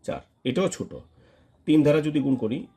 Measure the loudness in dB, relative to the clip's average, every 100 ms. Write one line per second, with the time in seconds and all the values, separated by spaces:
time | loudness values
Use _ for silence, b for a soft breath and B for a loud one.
0 | -8 -10 _ _ -4 -2 -2 -4 -12 -12
1 | -20 b b b b b 2 4 4 2
2 | 2 -2 0 0 -2 -4 -8